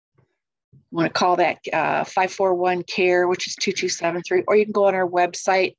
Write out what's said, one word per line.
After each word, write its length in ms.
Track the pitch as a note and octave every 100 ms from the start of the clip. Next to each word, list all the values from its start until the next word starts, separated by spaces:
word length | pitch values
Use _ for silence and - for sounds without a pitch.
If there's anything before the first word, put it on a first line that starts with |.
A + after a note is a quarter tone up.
| _ _ _ _ _ _ _
you 240 | - _ E3+
wanna 120 | D#3+
call 260 | - F#3 F3
that, 240 | D#3+ - -
uh, 320 | D#3+ D3 D3+ D#3
five 260 | F#3+ F#3
four 240 | - F#3+ F3+
one 280 | F3+ F3+
care, 440 | E3+ - F3+ F3+ F3+
which 200 | F#3 -
is 80 | -
two 160 | G#3
two 160 | - F3+
seven 340 | - E3+ F3
three, 200 | - F#3 -
or 80 | G#3
you 80 |
can 80 | G#3+
go 140 | G3+ G3
on 100 | F#3
our 120 | F3+
website. 680 | F3+ F3 F3 - F#3+ F3+